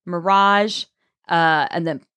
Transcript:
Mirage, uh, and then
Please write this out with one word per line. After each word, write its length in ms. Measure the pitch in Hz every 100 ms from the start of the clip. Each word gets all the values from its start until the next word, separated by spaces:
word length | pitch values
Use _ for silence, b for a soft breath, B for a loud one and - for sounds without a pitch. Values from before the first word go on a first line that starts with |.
| -
Mirage, 800 | 175 170 196 196 202 214 208 - _ _ _ -
uh, 380 | 170 165 156 143
and 160 | - 165
then 140 | 156 -